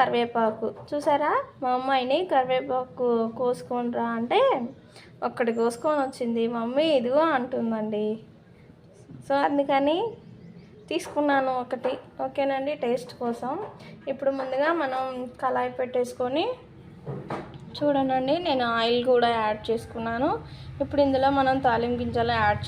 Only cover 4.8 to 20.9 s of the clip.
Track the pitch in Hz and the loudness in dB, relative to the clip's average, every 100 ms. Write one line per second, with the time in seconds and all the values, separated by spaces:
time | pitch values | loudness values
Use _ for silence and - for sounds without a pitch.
4.8 | - - - - 240 240 233 226 233 233 | -20 -20 -20 -6 -6 0 0 2 0 0
5.8 | 311 302 269 - 240 226 233 233 233 262 | 0 0 0 -2 -2 0 -2 -2 -2 2
6.8 | 320 277 240 285 320 269 254 247 226 220 | 4 2 2 2 2 2 -2 -2 -2 -2
7.8 | 214 208 214 220 - - - - - - | -2 -2 -2 -4 -10 -20 -20 -20 -20 -20
8.8 | - - - - - 277 302 285 277 277 | -20 -20 -20 -16 -2 0 2 0 2 2
9.8 | 285 339 453 - - - - - - - | 2 0 -2 -6 -18 -20 -20 -20 -20 -20
10.8 | - 311 - 294 294 269 262 254 247 233 | -8 -6 -4 -2 2 2 2 -2 -4 -4
11.8 | 254 262 - - 262 269 277 269 269 294 | -4 -4 -10 -8 -6 -2 0 0 -2 -2
12.8 | 240 247 - - 240 233 247 330 - - | -2 -2 -6 -6 -6 -4 -6 -6 -8 -14
13.8 | - - - 269 269 269 262 262 302 339 | -20 -12 -8 -2 -2 -2 -2 0 2 2
14.8 | 269 262 262 254 247 - 262 254 254 247 | 0 -2 -4 -6 -10 -4 -2 0 -2 -4
15.8 | 247 247 240 - 247 285 453 508 - - | -2 -2 -2 -2 -2 0 -2 -4 -12 -20
16.8 | - - - - - - - - - - | -20 -14 -10 -10 -8 -10 -10 -16 -16 0
17.8 | 294 277 262 262 262 339 359 262 240 233 | 2 2 2 0 2 0 2 0 2 2
18.8 | 233 240 247 247 240 226 214 214 - 226 | 2 2 4 4 4 2 0 -2 -2 -4
19.8 | - 233 226 233 302 453 - - - - | -4 -8 -4 0 0 -2 -6 -14 -14 -6
20.8 | 269 | 0